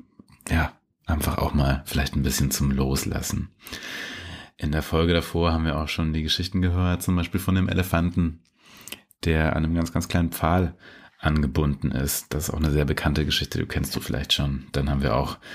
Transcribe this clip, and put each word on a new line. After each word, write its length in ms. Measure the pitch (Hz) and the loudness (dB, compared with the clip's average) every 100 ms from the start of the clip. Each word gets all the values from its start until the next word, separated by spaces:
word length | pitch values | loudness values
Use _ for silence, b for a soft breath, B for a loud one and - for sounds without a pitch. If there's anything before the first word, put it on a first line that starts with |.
| - _ - - - | -20 _ -20 -14 -2
ja, 220 | 82 73 - _ _ - | 0 0 -6 _ _ -2
einfach 340 | 78 - - | 0 0 0
auch 140 | - | 0
mal 300 | 73 67 67 - | 2 2 0 -2
vielleicht 300 | - 69 - | -2 0 0
ein 80 | |
bisschen 280 | 67 - 69 | 0 2 0
zum 200 | - 69 | 2 0
Loslassen. 800 | 67 67 67 - - - - - _ B B B B B B B B B - | 2 0 0 -2 -4 -4 -4 -6 _ B B B B B B B B B -6
In 160 | 76 | -2
der 100 | 76 | -2
Folge 320 | - 80 85 | 0 2 4
davor 380 | 85 - 85 85 | 2 0 0 2
haben 140 | 80 80 | 2 0
wir 120 | 73 | 0
auch 120 | 76 | -4
schon 240 | - 80 | -2 -2
die 100 | 78 | 0
Geschichten 380 | 78 - 90 92 | 0 -2 -2 0
gehört, 420 | 90 90 90 90 | 2 2 2 2
zum 140 | - 90 | 2 0
Beispiel 240 | 87 95 | 0 -2
von 140 | - 92 | 2 2
dem 120 | 92 | 2
Elefanten, 760 | 92 92 85 87 90 85 80 _ B B B B B B - 85 | 0 2 2 2 2 0 -2 _ B B B B B B -4 0
der 320 | 80 80 73 | 2 2 2
an 80 | 80 | 0
einem 100 | 85 | 0
ganz, 160 | 82 | 0
ganz 160 | 92 87 | -2 0
kleinen 240 | 87 85 | 0 0
Pfahl 460 | - 78 90 87 - B B B B | 0 2 4 2 -2 B B B B
angebunden 720 | - 76 71 69 73 71 69 | 0 2 2 2 2 2 -2
ist. 420 | 65 69 - - | -2 -2 -4 -4
Das 140 | 76 - | -6 -4
ist 20 | |
auch 60 | - | 0
eine 120 | 78 | 2
sehr 140 | 73 71 | 2 2
bekannte 400 | 76 - 73 71 | 0 0 0 0
Geschichte, 340 | - - - | -2 -2 -4
du 60 | - | -4
kennst 300 | - 71 - | -4 -4 -6
du 40 | |
vielleicht 340 | - 53 - | -4 -4 -2
schon. 340 | - 71 65 - | -2 0 -2 -4
Dann 180 | 71 69 | -2 0
haben 140 | 69 | 0
wir 120 | 69 58 | 2 0
auch 220 | - - B | 0 -6 B